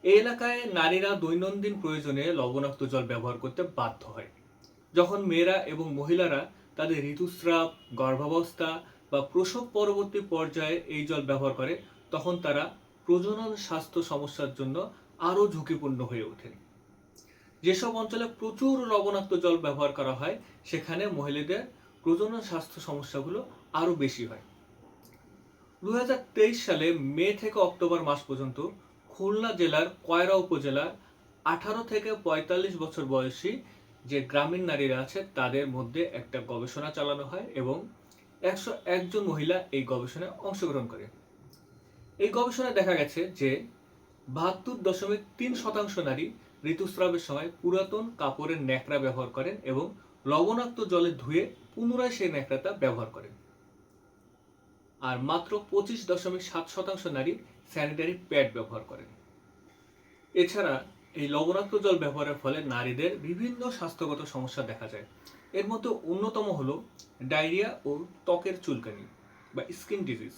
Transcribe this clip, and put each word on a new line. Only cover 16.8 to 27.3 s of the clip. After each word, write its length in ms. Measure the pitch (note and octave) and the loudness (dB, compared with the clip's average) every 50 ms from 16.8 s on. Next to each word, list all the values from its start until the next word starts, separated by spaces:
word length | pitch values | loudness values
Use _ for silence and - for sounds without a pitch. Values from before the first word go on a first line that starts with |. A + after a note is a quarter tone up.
| - - - - _ _ _ - - - - - - - - - | -20 -20 -20 -20 _ _ _ -20 -20 -20 -20 -20 -20 -20 -20 2
যেসব 340 | D#3+ F3 F#3 - A#3+ A#3 A3 | 4 4 4 6 2 0 0
অঞ্চলে 320 | A3+ A3 G#3+ A#3 A3+ A#3 A#3 - - | -2 -4 -2 -2 -2 -4 -4 -6 -6
প্রচুর 480 | A3+ A3 G#3 - C4+ C4+ C4+ B3+ B3 | -8 -8 -2 2 4 4 4 4 4
লবণাক্ত 460 | A3+ G#3+ G3+ G3 G3+ G3 G3 G3 G3 F#3+ | 4 4 4 4 4 2 0 0 2 0
জল 240 | E3+ E3+ F3 E3 | 4 4 4 4
ব্যবহার 340 | E3 D#3 D3 C#3 C#3 D3 C#3 | 4 2 -2 0 2 0 0
করা 220 | C#3 - C3+ C3 C3 | 0 0 -2 -2 -2
হয়, 260 | A#2+ C#3+ B3+ - A3+ - - - - - | -2 -2 -4 -4 -6 -10 -18 -20 -20 -10
সেখানে 420 | - - D#3 - - E3 F3+ G3+ | -6 -6 -6 -4 -4 -4 -2 -2
মহিলাদের 680 | G#3 F3+ C#3+ C#3+ C#3+ C#3+ D3 D3 D3+ F#3 A3 B3+ - - - - - - - - | -2 -2 -2 -2 -2 -2 -4 -2 -2 -2 -4 -4 -8 -16 -20 -20 -20 -20 -2 2
প্রজনন 380 | E3 E3 F3 G#3 G#3+ A#3 A3+ | 2 4 4 4 0 -2 -4
স্বাস্থ্য 400 | - F#3+ F3 D#3+ D#3 - - E3 | -6 -4 -6 -6 -6 -8 -14 -14
সমস্যাগুলো 680 | - - D3 C#3+ C3+ - - C#3 C#3 D#3+ F#3 A3 B3+ - - - - - - | -8 -8 -6 -6 -8 -6 -6 -6 -4 -4 -4 -6 -6 -8 -14 -20 -18 -6 -2
আরও 220 | D#3 E3+ F3 F3 | 2 2 2 2
বেশি 300 | D#3 C#3 C3 - - A#2 | 2 2 0 0 -2 -6
হয়। 160 | A2 A2 G#2+ - - - - - - - - - - - - - - - - - - - - - - - - - - - _ F3+ | -8 -8 -12 -16 -20 -20 -20 -20 -20 -20 -20 -20 -20 -20 -20 -20 -20 -20 -20 -20 -20 -20 -20 -20 -20 -20 -20 -20 -20 -18 _ -2
দুই 160 | G3+ A#3 B3 | 0 2 2
হাজার 180 | B3+ B3 C4 C4 - - - | 2 2 0 0 0 -6 6
তেইশ 320 | - G#3+ A#3 A#3 - - | 6 6 6 6 0 0
সালে 280 | G#3 E3+ D3+ D#3 E3+ E3+ | 0 2 4 4 2 2
মে 400 | D#3 C3+ C3+ C#3+ D#3+ F3+ G3+ | 2 0 -2 0 2 2 2